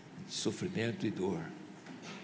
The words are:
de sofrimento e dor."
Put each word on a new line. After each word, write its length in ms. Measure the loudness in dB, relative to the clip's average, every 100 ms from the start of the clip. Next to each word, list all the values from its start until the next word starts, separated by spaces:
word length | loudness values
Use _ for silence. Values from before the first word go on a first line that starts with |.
| -14 -12 -4
de 60 |
sofrimento 720 | 2 2 2 2 4 2 4 2
e 60 |
dor." 280 | 4 4 2 0 -6 -12 -12 -12 -10 -10 -10